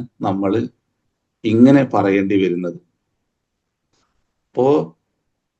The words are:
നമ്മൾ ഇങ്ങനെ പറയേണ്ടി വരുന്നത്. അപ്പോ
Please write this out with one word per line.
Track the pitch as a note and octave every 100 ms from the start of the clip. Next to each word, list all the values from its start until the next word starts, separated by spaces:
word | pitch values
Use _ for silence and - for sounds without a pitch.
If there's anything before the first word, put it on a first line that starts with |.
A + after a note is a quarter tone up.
| B2 -
നമ്മൾ | G#2+ F#2+ G2 A2 B2 _ _ _ _ _ _ _
ഇങ്ങനെ | A2+ A2+ B2+ C#3 B2
പറയേണ്ടി | G#2+ G2 G2 G2 G2+
വരുന്നത്. | F#2 F2 F2+ E2+ _ _ _ _ _ _ _ _ _ _ _ _ _ _ _ _ _
അപ്പോ | - B2+ D#3 E3 - _ _ _ _ _